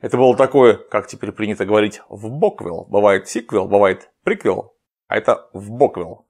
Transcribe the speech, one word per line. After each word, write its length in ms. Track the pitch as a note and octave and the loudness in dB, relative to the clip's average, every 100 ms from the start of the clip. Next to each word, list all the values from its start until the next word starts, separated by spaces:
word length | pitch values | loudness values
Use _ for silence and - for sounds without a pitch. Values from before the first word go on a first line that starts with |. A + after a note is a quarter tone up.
Это 160 | A#2+ B2 | -2 2
было 200 | B2+ B2 | 4 4
такое, 380 | C3 C#3 B2 G2 | 2 6 4 4
как 320 | - G#2+ - | -2 -6 -6
теперь 240 | - G2+ | -12 -12
принято 340 | G2+ G#2 G2+ G2 | -8 -6 -4 0
говорить, 380 | G#2+ G#2 - - | 0 0 -4 -20
в 200 | G2+ A2 | -16 -14
боквел. 560 | C3+ G#3 G#3 F2 E2+ F2+ | -4 -4 -4 -12 -12 -4
Бывает 400 | G2 G#2 G2 - | 0 2 2 -2
сиквел, 400 | - - G#2+ F#2+ | -12 -4 -4 0
бывает 440 | G2+ G2+ F#2 - _ | 2 2 0 -10 _
приквел, 520 | - A3+ A2+ F#2 G2+ _ _ _ _ | -6 -2 -2 -4 -6 _ _ _ _
а 100 | G2+ | -4
это 320 | - A#2 - | 0 -2 -4
в 200 | F#2+ G2+ | -16 -14
боквел. 500 | A#2 C#3 - E2+ F2+ _ | 0 0 0 -12 -14 _